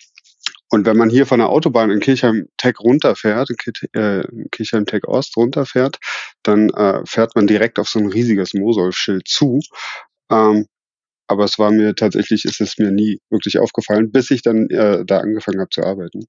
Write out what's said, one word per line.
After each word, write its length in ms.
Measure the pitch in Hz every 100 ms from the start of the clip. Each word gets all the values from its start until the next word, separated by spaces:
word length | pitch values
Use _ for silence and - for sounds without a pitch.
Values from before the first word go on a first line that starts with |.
| _ _ _ _ - - -
und 180 | 311 113
wenn 120 | 110
man 120 | 113
hier 160 | 123 131
von 120 | 123
der 100 | 107
Autobahn 420 | 135 165 117 110
in 100 | 104
Kirchheim-Teck 800 | 135 131 123 110 - - 127 -
runterfährt, 680 | 113 143 135 101 110 107 -
in 60 | 117
Kit-, 320 | - - -
äh, 260 | 110 107 95 -
in 200 | 117 -
Kirchheim-Teck 580 | - 110 110 104 104 -
Ost 280 | 127 - 110
runterfährt, 600 | 120 147 135 127 127 - - - - _
dann, 260 | - 104 107
äh, 300 | - 101 - -
fährt 280 | 110 113
man 120 | 117 104
direkt 320 | 104 113 -
auf 100 | 101
so 100 | 110
ein 80 | 101
riesiges 460 | 104 120 101 92
Mosolf-Schild 720 | 101 104 110 92 - - 95 -
zu. 340 | - 143 131 - - - - - _ -
Ähm, 360 | 113 110 107 107 _ _ _ _ _ -
aber 160 | 98
es 140 | 101 -
war 120 | 104
mir 240 | 107 107
tatsächlich, 500 | 98 107 101 104 110
ist 160 | - -
es 160 | 104 -
mir 140 | 104
nie 300 | 98 107 95 -
wirklich 280 | 107 101 -
aufgefallen, 520 | 117 - - 107 113
bis 180 | 123 123
ich 120 | 127
dann, 260 | 120 110 110
äh, 360 | 92 107 101 95
da 120 | 98
angefangen 420 | 104 107 104 95
hab 120 | 92
zu 100 | -
arbeiten. 420 | 87 98 85 101